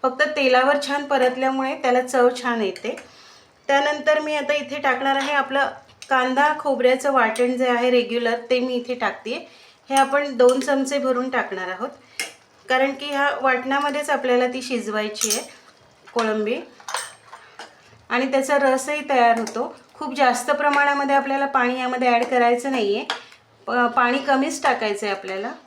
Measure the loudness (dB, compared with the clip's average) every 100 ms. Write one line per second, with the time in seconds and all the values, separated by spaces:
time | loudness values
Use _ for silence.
0 | -2 0 -2 2 2 4 4 2 0 -6
1 | -2 2 2 2 -2 -2 -4 -2 2 2
2 | 2 2 2 2 -4 -2 -4 -4 -8 -10
3 | -14 -20 -20 -20 _ _ 0 2 2 0
4 | 2 2 0 -4 -2 -2 -4 -2 0 0
5 | 0 0 0 -2 0 0 -2 -4 -20 _
6 | -2 0 2 2 2 0 -2 2 2 2
7 | 2 2 2 2 0 2 0 2 4 2
8 | 2 -2 -2 -2 0 0 0 -4 -4 -4
9 | -4 -4 -10 -10 -10 -20 -20 _ -2 2
10 | 2 2 -2 4 4 6 0 0 0 -2
11 | 0 -2 -2 -4 -4 -6 -6 -6 -10 -12
12 | _ -12 -12 -14 _ _ -2 0 2 -2
13 | -6 0 0 2 0 0 0 -2 0 -4
14 | -2 -2 2 2 2 -4 -4 -6 -4 -4
15 | -4 0 0 0 -6 -20 -20 _ _ _
16 | -8 -2 -2 -2 -2 -4 -8 -18 -12 -10
17 | -10 -18 -20 -20 -20 -20 -20 -20 _ -20
18 | _ -2 0 0 2 2 2 0 -2 -6
19 | 0 4 4 2 -2 -6 -8 -10 -20 -12
20 | -8 2 2 2 -2 0 2 2 2 2
21 | 2 0 0 -2 0 0 0 -2 -4 0
22 | 2 2 2 2 4 2 0 -2 0 -2
23 | -4 -10 -10 -20 _ _ -4 0 2 2
24 | 2 0 2 2 0 0 0 0 -2 -2
25 | -4 -4 -6 -8 -8 -12